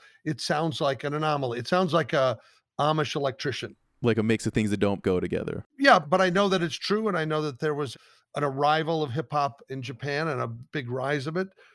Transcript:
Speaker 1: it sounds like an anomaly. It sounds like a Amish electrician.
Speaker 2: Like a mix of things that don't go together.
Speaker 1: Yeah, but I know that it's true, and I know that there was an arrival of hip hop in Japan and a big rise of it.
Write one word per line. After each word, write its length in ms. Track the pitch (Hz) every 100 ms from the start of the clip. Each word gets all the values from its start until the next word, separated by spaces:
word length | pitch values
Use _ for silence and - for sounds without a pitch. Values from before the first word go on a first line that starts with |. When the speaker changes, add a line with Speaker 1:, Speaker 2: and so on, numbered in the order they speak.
| - _ 156
Speaker 1:
it 140 | 131
sounds 400 | - 151 160 -
like 240 | 143 131
an 100 | 143
anomaly. 460 | 151 156 147 127 120
It 80 | 117
sounds 260 | 180 185
like 200 | 165 131
a 240 | 156 131 113 _ _ _ -
Amish 360 | 147 156 147 151
electrician. 600 | 139 127 143 117 - - _ _
Speaker 2:
Like 160 | 117 110
a 60 |
mix 220 | 110 110 113
of 80 |
things 160 | 117 107
that 120 | 101
don't 200 | 101 98
go 200 | - 90
together. 440 | 90 - 50 50 - -
Speaker 1:
Yeah, 180 | 277 190
but 220 | 143 185
I 100 | 185
know 200 | 180 202
that 120 | 190
it's 140 | 165 -
true, 320 | - 208 220
and 100 | 175
I 60 |
know 180 | 156 156
that 180 | 151 127
there 140 | 156
was 220 | 143 135 - _ _ _ 147
an 80 |
arrival 580 | 143 135 143 156 156 165
of 100 | 147
hip 200 | 143 120
hop 300 | 147 139 - -
in 120 | 135
Japan 460 | 123 123 143 143 160
and 140 | 127
a 60 | 120
big 440 | 117 - 156 120
rise 340 | 127 131 147 139
of 120 | 170
it. 100 | 190 _ -